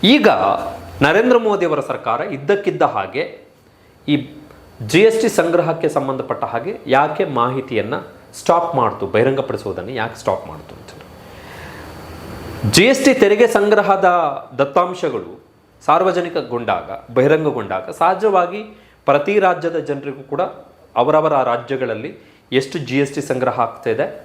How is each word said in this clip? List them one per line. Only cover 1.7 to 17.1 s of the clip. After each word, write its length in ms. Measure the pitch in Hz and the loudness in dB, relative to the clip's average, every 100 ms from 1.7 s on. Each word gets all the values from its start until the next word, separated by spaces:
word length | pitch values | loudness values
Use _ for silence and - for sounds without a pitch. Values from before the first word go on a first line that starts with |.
| 147 131 | -2 -4
ಸರ್ಕಾರ 300 | 120 120 117 185 143 | -6 -2 -2 -2 -8
ಇದ್ದಕ್ಕಿದ್ದ 480 | 143 202 202 160 - | 0 0 0 0 0
ಹಾಗೆ 300 | 107 95 131 - - - _ _ _ _ _ - | 0 -4 -6 -8 -10 -20 _ _ _ _ _ -2
ಈ 80 | 147 127 - - - - - 110 | -2 -2 -16 -20 -20 -20 -14 0
ಜಿ 100 | 160 220 | 4 4
ಎಸ್ 120 | 220 | 4
ಟಿ 80 | 226 | 0
ಸಂಗ್ರಹಕ್ಕೆ 600 | - 165 170 160 160 156 | 0 2 2 0 -2 -2
ಸಂಬಂಧಪಟ್ಟ 540 | 143 135 131 - 120 | -2 -2 -6 -6 -6
ಹಾಗೆ 300 | - 117 151 220 - | -6 -6 -8 -10 0
ಯಾಕೆ 360 | 131 151 151 180 127 | 2 2 0 -2 0
ಮಾಹಿತಿಯನ್ನು 600 | 120 131 - 113 101 151 - - - - | 0 0 -4 -4 -4 -6 -10 -20 -20 -10
ಸ್ಟಾಪ್ 320 | - 175 - 139 | 2 2 2 0
ಮಾಡ್ತು, 280 | 113 98 98 | 0 -2 -2
ಬಹಿರಂಗಪಡಿಸುವುದನ್ನು 840 | 107 123 135 131 107 104 90 90 127 | 2 2 0 -4 -6 -6 -8 -8 -6
ಯಾಕೆ 160 | 113 110 | -8 -4
ಸ್ಟಾಪ್ 260 | - 95 - | -4 -4 -6
ಮಾಡ್ತು 240 | 78 76 - | -16 -18 -20
ಅಂತ. 120 | - - - - - - - - - - - - - - - - - - - 165 | -20 -20 -20 -20 -20 -20 -20 -18 -18 -18 -18 -18 -18 -18 -16 -14 -14 -6 2 4
ಜಿ 100 | 220 | 6
ಎಸ್ 120 | 269 277 | 6 4
ಟಿ 80 | |
ತೆರಿಗೆ 340 | 262 202 208 233 | 6 4 6 4
ಸಂಗ್ರಹದ 600 | 220 208 214 196 190 185 175 156 139 - 127 | 4 4 2 4 4 4 4 0 -4 -12 -2
ದತ್ತಾಂಶಗಳು 760 | 139 170 180 180 160 120 85 78 _ _ _ _ - | 0 2 0 -2 -4 -4 -8 -16 _ _ _ _ 2
ಸಾರ್ವಜನಿಕಗೊಂಡಾಗ, 1300 | 156 185 175 170 170 131 120 110 92 - - - | 2 4 0 -2 -6 -4 -6 -2 -4 -4 -14 -4